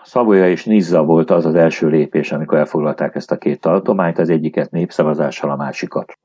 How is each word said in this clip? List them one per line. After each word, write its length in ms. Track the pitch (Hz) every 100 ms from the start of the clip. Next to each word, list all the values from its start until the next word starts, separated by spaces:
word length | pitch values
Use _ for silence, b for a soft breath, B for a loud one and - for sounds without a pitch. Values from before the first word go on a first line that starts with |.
Savoya 440 | - 123 117 98 92
és 160 | 90
Nizza 400 | - 107 85 87
volt 260 | 78 82 80
az 140 | 87 82
az 80 |
első 340 | 80 82 - 80
lépés, 440 | 78 71 - 73
amikor 260 | 76 76 78
elfoglalták 560 | 76 82 76 69 73
ezt 160 | 76 -
a 40 | -
két 240 | - 71
tartományt, 580 | 80 92 95 98 85 82
az 100 | 85
egyiket 400 | 80 78 85 -
népszavazással, 800 | 85 87 - 76 76 73 - 76
a 60 | 71
másikat 560 | 71 67 73 - - -